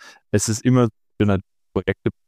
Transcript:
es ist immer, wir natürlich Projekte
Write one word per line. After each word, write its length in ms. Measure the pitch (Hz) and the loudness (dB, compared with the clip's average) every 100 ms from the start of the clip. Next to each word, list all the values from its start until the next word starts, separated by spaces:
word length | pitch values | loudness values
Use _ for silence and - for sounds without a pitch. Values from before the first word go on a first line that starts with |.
| - - _ | -14 -20 _
es 160 | 104 - | -2 -2
ist 160 | 110 | -2
immer, 240 | 127 127 120 - _ _ | 2 2 2 -2 _ _
wir 80 | 104 | -2
natürlich 180 | 95 - _ _ | -2 -4 _ _
Projekte 380 | 98 92 98 110 - | -6 -4 -6 -8 -10